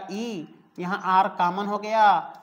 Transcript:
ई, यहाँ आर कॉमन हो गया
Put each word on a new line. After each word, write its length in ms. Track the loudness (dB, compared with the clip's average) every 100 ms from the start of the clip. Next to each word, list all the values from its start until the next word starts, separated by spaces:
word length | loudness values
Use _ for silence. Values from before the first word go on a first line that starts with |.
| 0
ई, 360 | -8 -8 -8 -12 -18 _ -10
यहाँ 220 | -6 -4 2
आर 180 | 4 2 2
कॉमन 280 | -2 -2 -4
हो 120 | -4
गया 400 | -2 4 6 4 0 -16